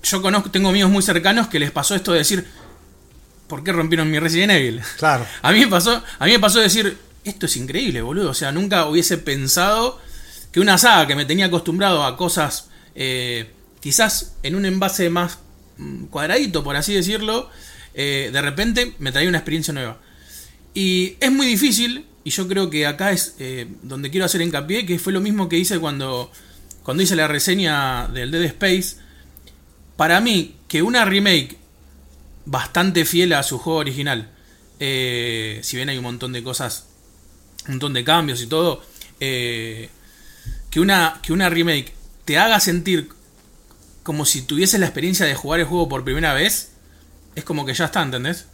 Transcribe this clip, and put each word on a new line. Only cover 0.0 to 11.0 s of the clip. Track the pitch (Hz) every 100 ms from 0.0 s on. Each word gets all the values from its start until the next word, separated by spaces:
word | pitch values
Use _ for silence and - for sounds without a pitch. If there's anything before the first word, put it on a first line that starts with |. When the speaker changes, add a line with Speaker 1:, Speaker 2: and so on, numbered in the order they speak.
Speaker 1:
yo | - 196
conozco, | 190 202 196
tengo | 190 190
amigos | 196 190
muy | 196
cercanos | 190 170 175 226 220
que | 156
les | 143
pasó | 151 139
esto | 196 196
de | 170
decir, | 147 190 180 - - - - - - - - - -
"¿Por | 143
qué | 165
rompieron | 170 160 165 156
mi | 151
Resident | 160 165 202
Evil?". | 185 127 113 104 -
Speaker 2:
Claro. | 156 135 113 -
Speaker 1:
A | 123
mí | 208
me | 247
pasó, | 185 185 233 - -
a |
mí | 147
me | 233
pasó | 208 220
de |
decir, | 214 208 208 - - -
"Esto | - - 165
es | -
increíble, | 131 151 254 123
boludo". | 113 160 185
O |
sea, | 131 139
nunca | 151 202 190 151
hubiese | 156 165 180
pensado | - 139 135 175 185 220 240 254 - - - - -
que | -
una | 202 185
saga | 240 202